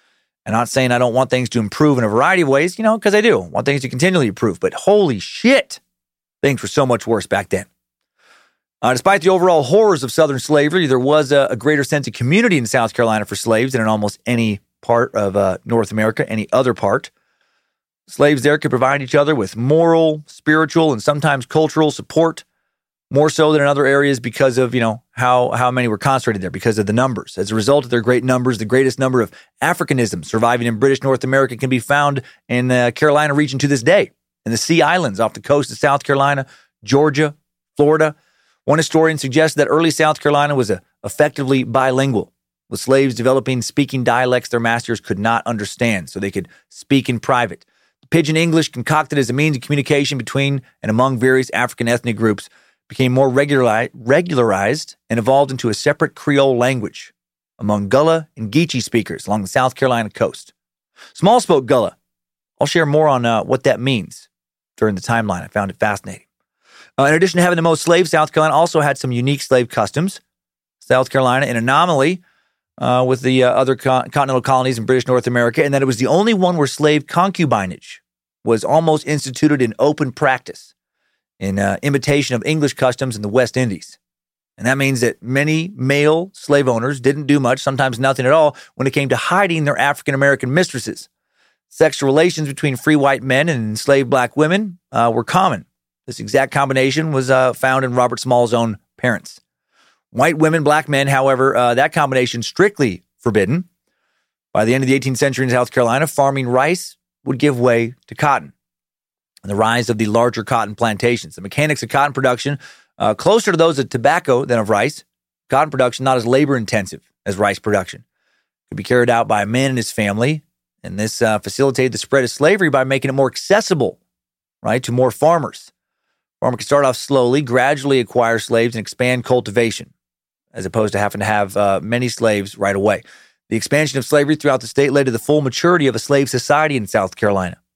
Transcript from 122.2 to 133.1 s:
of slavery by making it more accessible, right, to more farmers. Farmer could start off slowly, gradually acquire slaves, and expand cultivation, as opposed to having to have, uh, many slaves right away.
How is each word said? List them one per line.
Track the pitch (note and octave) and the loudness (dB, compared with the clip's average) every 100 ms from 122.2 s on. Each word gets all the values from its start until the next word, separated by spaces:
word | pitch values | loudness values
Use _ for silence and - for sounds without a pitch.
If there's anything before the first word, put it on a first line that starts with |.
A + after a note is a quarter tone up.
of | B2 | 0
slavery | - D3 G3+ E3+ | 0 2 2 2
by | C3+ | 0
making | C3 C3+ C#3 | 0 -2 -2
it | |
more | C3+ C3 | -2 -2
accessible, | - - G3+ - E3+ A2 - _ _ _ _ _ _ | -2 0 0 0 -2 -2 -4 _ _ _ _ _ _
right, | A2 A#2 | -4 -2
to | - | -2
more | A#2+ B2+ | 0 0
farmers. | - D3+ E3+ B2 - - _ _ _ _ _ _ _ | 2 2 2 -2 -10 -20 _ _ _ _ _ _ _
Farmer | B2+ B2 | -4 -4
could | - | 0
start | C#3+ | 2
off | C#3 B2+ | 2 0
slowly, | - C#3 B2 C3+ | -2 0 2 0
gradually | C#3 B2 B2+ D3 C#3 C3+ | 0 0 0 0 0 0
acquire | A#2 B2 A2+ A2+ | 0 0 0 0
slaves, | - A#2 A#2+ | 0 0 0
and | A2+ | -4
expand | G2+ - B2 B2+ | -10 -4 -2 -2
cultivation, | A#2+ B2+ A2 G#2 A#2 - - _ _ _ _ _ _ | 0 -2 0 0 0 -2 -12 _ _ _ _ _ _
as | - F#2+ | -12 -6
opposed | A2+ G#2+ | -2 -2
to | G2 | -2
having | G#2 G2+ | -4 -4
to | |
have, | G#2 G#2 G2+ F#2+ | -2 -2 -2 0
uh, | G2+ F#2+ | 0 0
many | F2 A#2+ B2 | -2 -4 -4
slaves | - A2+ G#2 G2 - | -2 0 0 -4 -4
right | G2+ | -2
away. | G2 G2+ G2 - | 0 0 -2 -4